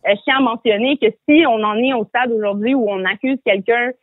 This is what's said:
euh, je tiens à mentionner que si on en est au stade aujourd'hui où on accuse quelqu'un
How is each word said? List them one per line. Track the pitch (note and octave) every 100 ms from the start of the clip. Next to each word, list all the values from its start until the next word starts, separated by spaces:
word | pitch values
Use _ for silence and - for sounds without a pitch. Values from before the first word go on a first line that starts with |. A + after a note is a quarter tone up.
| -
euh, |
je | G3+
tiens | - C4+
à |
mentionner | B3+ A#3 A#3 G3+ B3+ C#4+
que | G#3+ - -
si | D4+ D#4
on | A3+
en | G#3+ G#3+
est | B3+
au | B3+ G#3
stade | A#3 B3+
aujourd'hui | A3+ G#3 G3+ A3
où | C4+ G#3+
on | G3
accuse | F#3 G3+ C4 C4
quelqu'un | - G3 F#3+ A#3 A#3+ -